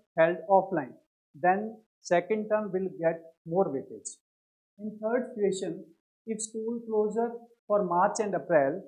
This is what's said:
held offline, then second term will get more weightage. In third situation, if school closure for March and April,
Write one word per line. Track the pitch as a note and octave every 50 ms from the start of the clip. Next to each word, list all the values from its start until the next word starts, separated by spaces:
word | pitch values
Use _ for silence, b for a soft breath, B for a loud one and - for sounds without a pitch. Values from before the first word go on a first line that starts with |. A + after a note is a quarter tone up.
| _ _ _
held | E3+ D#3+ E3+ F3+ E3 - G3
offline, | G3 F#3+ - - F#3+ D#3 C3+ A#2+ - - _ _ _ _ _ _ _
then | C#3+ E3 F3+ F#3+ G#3 G#3+ A3 A3+ - _ _ _ _
second | _ - F3 F3 F3 - A3 G#3+ G#3+ G#3+
term | G#3+ G#3+ G#3+ G3
will | E3+ F#3 F#3+ F3+ C#3+ D#3
get | E3 E3 E3+ - - - - _ _
more | E3 E3 F#3+ F#3+
weightage. | D#3 C3+ C3 - - A#2 G2+ - - - - _ _ _ _ _ _ _ _ _ _ _ -
In | G#3 G#3+ G#3 -
third | A3 A3 A#3+ B3+ A#3+ - -
situation, | G#3+ G3+ F#3 - - G3 E3+ E3+ - - - _ _ _ _ _ _ _
if | A3+ G#3+ -
school | - - - A3 A3 A3+ A#3+ A#3 A#3 A3
closure | A3 G#3+ G#3+ G3+ F#3+ A#3 A#3 A3+ - - - - _ _ _
for | - G#3 G3+ F#3+
March | F3 F3 F3 F#3+ G3+ - -
and | G#3+ G3+ F3+
April, | E3+ - - E3+ D3 C3+ C#3 E3 F#3+ -